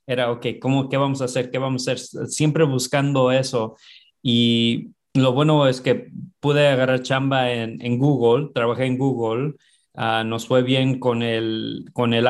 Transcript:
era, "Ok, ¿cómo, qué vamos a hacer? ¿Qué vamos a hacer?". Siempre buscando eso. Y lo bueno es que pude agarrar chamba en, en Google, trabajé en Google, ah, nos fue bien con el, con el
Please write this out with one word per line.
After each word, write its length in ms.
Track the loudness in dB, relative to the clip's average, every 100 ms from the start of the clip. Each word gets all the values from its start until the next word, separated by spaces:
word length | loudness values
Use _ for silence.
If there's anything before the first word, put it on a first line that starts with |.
| -6
era, 240 | -2 -2
"Ok, 120 | -2 -6 -4
¿cómo, 280 | -2 0 0
qué 80 | -2
vamos 260 | -2 -2
a 40 | -4
hacer? 260 | -4 -4
¿Qué 60 | -4
vamos 280 | -4 -4 -4
a 60 |
hacer?". 340 | -6 -8 -10 -8
Siempre 380 | 0 0 4
buscando 680 | 2 2 -2 0 0 2 4
eso. 460 | 2 0 -2 -4 -8 -20 -20 _ _
Y 640 | 0 2 2 2 2 -2 -6 -18 _
lo 180 | 2 2
bueno 360 | 4 4 4 4
es 120 | 2
que 280 | 0 -2 -4 -16 -18 _
pude 300 | 0 4 4
agarrar 340 | 4 2 0
chamba 500 | 0 -2 0 0 0
en, 320 | -2 -4 -6
en 140 | -4 0
Google, 520 | 2 2 4 2 0
trabajé 320 | -2 -2 0 -2
en 100 | 0
Google, 580 | -2 -2 -2 -2 -4 -8 _ _ _
ah, 280 | -6 -2 -2
nos 220 | -2 -6 0
fue 160 | 0
bien 380 | 2 2 0 0
con 220 | -2 -2
el, 680 | -2 -2 -4 -4 -8 -10 -10
con 220 | -4 0
el 120 | 2 2